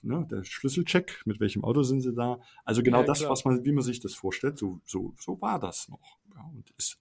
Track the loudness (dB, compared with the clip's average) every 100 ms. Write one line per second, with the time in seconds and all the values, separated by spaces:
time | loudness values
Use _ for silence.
0 | -6 -4 -4 -8 -8 -6 -2 -2 2 0
1 | 0 -6 -4 0 0 0 2 2 4 2
2 | 0 -2 -2 -4 -10 -12 -2 4 6 6
3 | 6 2 2 2 4 4 4 2 0 -4
4 | -8 -6 -6 -2 -4 -2 -6 -6 -6 -6
5 | -6 -8 -8 -4 -2 -2 -2 -6 -8 -14
6 | -20 _ _ -20 -18 -18 -20 -4 -4 -4